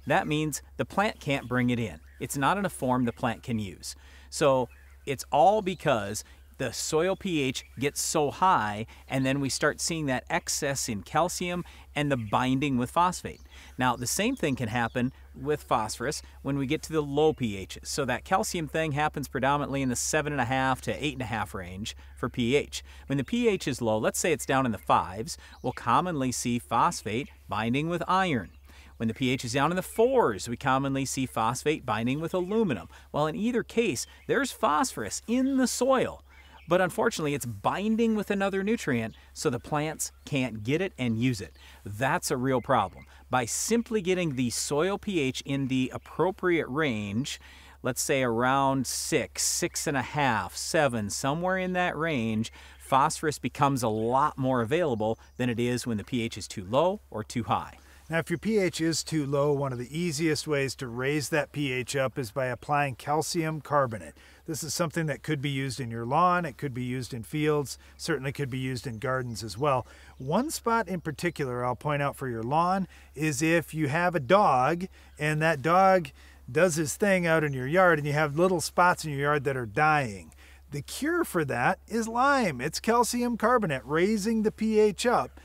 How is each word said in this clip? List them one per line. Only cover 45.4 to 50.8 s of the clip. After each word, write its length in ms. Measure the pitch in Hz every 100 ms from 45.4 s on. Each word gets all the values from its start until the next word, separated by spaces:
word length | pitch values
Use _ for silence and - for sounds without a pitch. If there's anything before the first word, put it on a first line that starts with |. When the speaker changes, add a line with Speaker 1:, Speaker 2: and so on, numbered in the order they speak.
| -
Speaker 1:
in 220 | 139 131
the 220 | 131 131
appropriate 720 | - - - 175 - 185 165 127
range, 720 | 131 151 107 104 104 147 - - - - -
let's 200 | 123 127
say 200 | - 139
around 640 | 127 113 127 139 135 135 120
six, 580 | - - 147 104 -
six 420 | - - 175 - -
and 100 | 139
a 60 |
half, 520 | 113 151 139 110 90
seven, 540 | - - 165